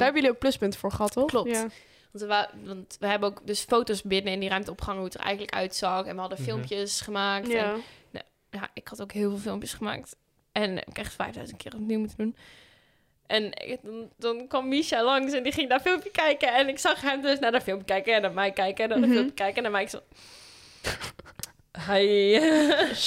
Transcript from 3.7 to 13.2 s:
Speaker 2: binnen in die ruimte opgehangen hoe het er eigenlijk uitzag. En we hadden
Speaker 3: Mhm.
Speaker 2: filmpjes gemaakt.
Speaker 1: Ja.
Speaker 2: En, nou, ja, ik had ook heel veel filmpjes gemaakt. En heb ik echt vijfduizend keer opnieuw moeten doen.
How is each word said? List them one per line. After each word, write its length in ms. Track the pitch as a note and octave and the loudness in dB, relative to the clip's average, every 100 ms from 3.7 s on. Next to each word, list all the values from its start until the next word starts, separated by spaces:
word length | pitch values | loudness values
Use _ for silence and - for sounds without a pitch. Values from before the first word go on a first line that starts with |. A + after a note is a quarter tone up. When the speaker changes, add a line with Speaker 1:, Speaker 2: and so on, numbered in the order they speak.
| A#3+ A#3+ G3+ | 2 2 -2
Speaker 2:
binnen 300 | G3+ F#3+ G3 | 0 0 0
in 80 | F#3+ | -2
die 80 | F#3+ | -2
ruimte 220 | F#3+ G3 | -2 -4
opgehangen 300 | F#3 - F#3+ | -8 -6 -6
hoe 80 | F#3 | -6
het 80 | - | -4
er 60 | |
eigenlijk 300 | G3+ G3+ G3+ G3+ | -4 -4 -4 -4
uitzag. 480 | F#3+ - F#3+ F#3 G3 | -2 -2 -2 -2 -4
En 80 | |
we 60 | F#3 | -6
hadden 180 | F#3 F#3 | -8 -6
Speaker 3:
Mhm. 80 | B2+ | -4
Speaker 2:
filmpjes 520 | A3 - G3+ G3+ - | -6 -4 -6 -4 -6
gemaakt. 460 | - G3+ G3 G3 A#3 | -4 -2 -2 -2 0
Speaker 1:
Ja. 180 | A#3 | 0
Speaker 2:
En, 180 | G#3 A3 - - _ | 0 -2 -8 -18 _
nou, 140 | - - _ _ | -16 -16 _ _
ja, 180 | G3+ - | -10 -10
ik 140 | - - | -12 -14
had 140 | A3 | -12
ook 100 | G3+ | -8
heel 160 | G#3 G3+ | -4 -2
veel 80 | G3+ | -2
filmpjes 340 | G#3 G3 - | -6 -8 -8
gemaakt. 440 | - G#3+ C4 - - _ _ _ | -6 -6 -6 -10 -20 _ _ _
En 240 | G#3+ G#3 F#3 | -2 -2 -4
heb 120 | - | -8
ik 100 | - | -12
echt 160 | G#3 | -10
vijfduizend 480 | - - A3+ G#3 G#3+ | -8 -8 -8 -14 -14
keer 120 | G#3+ | -14
opnieuw 240 | A3 G#3+ A3 | -8 -4 -2
moeten 180 | G#3+ - | -2 -4
doen. 200 | A3 - - - - _ _ _ _ _ | -6 -6 -14 -20 -20 _ _ _ _ _